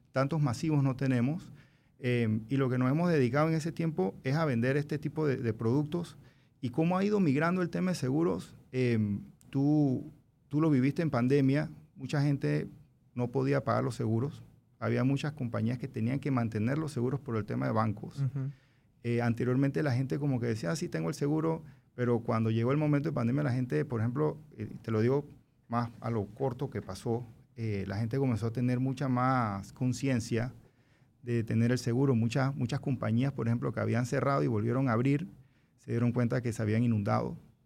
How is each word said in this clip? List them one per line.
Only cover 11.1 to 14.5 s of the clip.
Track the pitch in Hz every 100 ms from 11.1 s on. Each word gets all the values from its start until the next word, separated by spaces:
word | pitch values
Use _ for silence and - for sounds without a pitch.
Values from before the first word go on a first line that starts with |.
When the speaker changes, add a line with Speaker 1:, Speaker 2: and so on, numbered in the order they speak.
Speaker 1:
pandemia, | 123 123 143 131 139 156 - -
mucha | - 131 147
gente | 143 139 147 147 - - - _ _
no | 123 120
podía | 135 135 139
pagar | - 113
los | 131
seguros. | 120 113 113 139 - -